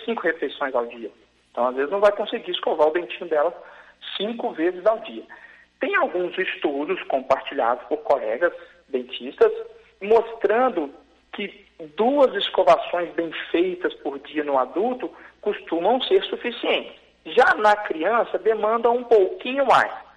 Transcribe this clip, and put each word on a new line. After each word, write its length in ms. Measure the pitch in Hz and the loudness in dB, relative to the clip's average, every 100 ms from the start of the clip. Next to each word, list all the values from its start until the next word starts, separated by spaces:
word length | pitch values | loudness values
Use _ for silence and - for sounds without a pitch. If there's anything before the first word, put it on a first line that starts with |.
cinco 180 | - 233 | -6 -4
refeições 520 | - 160 139 - 139 | -2 -2 -6 -4 -2
ao 120 | 131 117 | -2 -4
dia. 240 | 120 107 - _ _ _ | -8 -14 -14 _ _ _
Então 160 | - 123 | -2 0
às 100 | 131 | 0
vezes 140 | 139 | -2
não 100 | 196 | 2
vai 120 | 202 | 2
conseguir 380 | 202 208 233 185 | 2 -2 -6 -6
escovar 380 | 175 - 160 151 | -4 -2 2 2
o 40 | |
dentinho 360 | 165 170 - 175 | 2 -4 -8 -2
dela 260 | 156 160 - - - - _ - - | 0 0 -2 -14 -20 -20 _ -12 -6
cinco 340 | 202 233 240 | -6 -4 -6
vezes 320 | 165 165 180 190 | -2 -2 0 0
ao 120 | 220 | 0
dia. 240 | - 110 - - - - _ _ | -6 -14 -16 -20 -20 -20 _ _
Tem 160 | 269 392 | -2 0
alguns 400 | 302 180 180 - | 0 -2 -4 -4
estudos 640 | 185 - 170 139 156 185 | -6 -4 -4 -2 -4 -4
compartilhados 800 | - 139 127 135 - 139 117 123 | -2 -4 0 -2 -2 -2 0 -2
por 140 | - 226 | -4 -6
colegas 540 | - 135 113 117 170 - - _ _ | 0 0 0 0 -2 -2 -14 _ _
dentistas 640 | 131 123 - 120 - 220 - - - _ _ | -6 -6 -10 -12 2 2 2 -8 -18 _ _
mostrando 920 | 196 226 220 - 196 220 254 175 143 - _ _ _ | 2 2 2 -2 0 2 2 0 -4 -8 _ _ _
que 320 | - 202 - _ - 156 - | -10 -10 -12 _ -20 -10 0
duas 380 | 233 285 262 | 2 4 4
escovações 760 | 190 - - 180 165 - 175 165 | 2 0 4 6 6 4 -4 -2
bem 160 | 160 165 139 - | -4 -4 -8 -2
feitas 420 | 165 185 175 156 | 0 0 0 -4
por 240 | - 147 139 | -4 -8 -10
dia 240 | - 151 | -8 -6
no 140 | 147 139 | 0 0
adulto 520 | 127 156 233 247 165 - - _ | 0 0 -2 -2 -8 -12 -20 _
costumam 600 | 208 - - 165 180 254 | -6 -6 -4 -2 0 0
ser 200 | - 196 | 2 2
suficientes. 680 | - - 240 233 - 226 - - _ _ 165 | 2 -6 -6 -6 -2 -2 -4 -16 _ _ -2
Já 280 | 165 339 | 4 4
na 200 | 330 214 208 | 4 4 4
criança, 640 | - 160 165 233 185 - | 0 -2 0 0 0 0
demanda 520 | 214 220 208 233 240 | 0 0 0 2 2
um 140 | 247 | 2
pouquinho 600 | 247 220 185 - 247 269 262 | 4 4 4 0 -4 0 4
mais 260 | 160 107 - - | 4 4 -4 -16